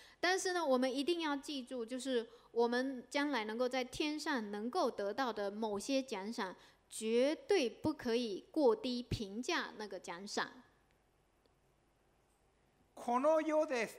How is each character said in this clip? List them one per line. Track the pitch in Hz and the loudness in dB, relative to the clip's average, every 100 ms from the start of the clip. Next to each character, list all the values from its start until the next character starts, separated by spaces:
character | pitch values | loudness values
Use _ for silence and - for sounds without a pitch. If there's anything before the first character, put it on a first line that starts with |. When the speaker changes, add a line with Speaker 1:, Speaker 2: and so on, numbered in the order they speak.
| - - | -20 -4
Speaker 1:
但 | 339 370 | 0 0
是 | 370 | 0
呢， | 359 | 0
我 | 311 254 | 2 4
们 | 262 | 4
一 | 254 | 0
定 | 285 349 | 0 0
要 | 320 | 0
记 | 285 277 285 | -2 -4 -8
住， | 240 262 | -6 -8
就 | 220 254 | -6 -6
是 | 262 247 220 - - | -2 -2 -2 -10 -4
我 | 226 233 | 2 4
们 | 240 269 254 - | 4 0 -4 -4
将 | 285 285 | 0 0
来 | 269 214 | 0 -2
能 | 220 | 0
够 | 254 | 0
在 | 262 | 0
天 | 247 - 311 302 | -2 -2 -2 -2
上 | 320 269 208 | -2 -2 -2
能 | 208 226 | -4 -2
够 | 359 277 | 0 0
得 | - 202 | 0 -2
到 | 220 262 | 0 -2
的 | 214 202 | 0 -4
某 | 208 226 202 | -2 -2 -2
些 | 208 269 | 0 0
奖 | 262 202 196 | 0 -6 -6
赏， | 233 190 - - - _ | -4 -6 -8 -18 -20 _
绝 | - 220 233 269 | -6 2 4 4
对 | 320 - 403 240 | 2 2 2 2
不 | - 311 | 0 -2
可 | 294 247 | -2 0
以 | 233 233 185 - | 0 0 -4 -4
过 | 320 269 214 | 4 6 6
低 | 254 247 | 2 -4
评 | 247 - 202 202 | -4 -4 -4 -6
价 | 254 320 214 180 | -2 -2 -2 -8
那 | 208 | -10
个 | 185 | -10
奖 | 190 175 202 | -10 -10 -6
赏。 | - 175 - - _ _ _ _ _ _ _ _ _ _ _ _ _ _ _ _ _ _ _ _ _ _ | -4 -4 -8 -20 _ _ _ _ _ _ _ _ _ _ _ _ _ _ _ _ _ _ _ _ _ _
Speaker 2:
こ | - - 240 | -8 0 2
の | 294 320 | 4 4
世 | 320 302 311 | 4 2 4
で | 247 208 | 2 -2